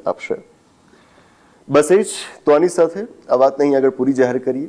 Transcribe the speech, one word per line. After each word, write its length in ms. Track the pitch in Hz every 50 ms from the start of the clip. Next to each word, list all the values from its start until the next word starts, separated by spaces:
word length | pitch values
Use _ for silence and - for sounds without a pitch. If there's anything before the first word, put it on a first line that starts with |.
| -
આપશે. 300 | - 92 - - - - - - _ _ _ _ _ _ _ _ _ _ _ _ _ _ _ _ _ _ _ _ _ _ _ _ -
બસ 220 | 135 147 147 151
એ 120 | 180 202 214
જ. 40 | - - - - - - - _
તો 60 | 147
આની 160 | 147 151 170 180
સાથે 400 | 175 - 165 160 170 196 220 233 - - _ -
આ 60 | -
વાતને 300 | 127 131 135 139 143 143
અહીં 120 | 143 139 135
આગળ 120 | 131 135
પૂરી 240 | 127 135 131 135 135
જાહેર 240 | 127 131 123 123 131
કરીએ. 300 | 127 135 127 135 151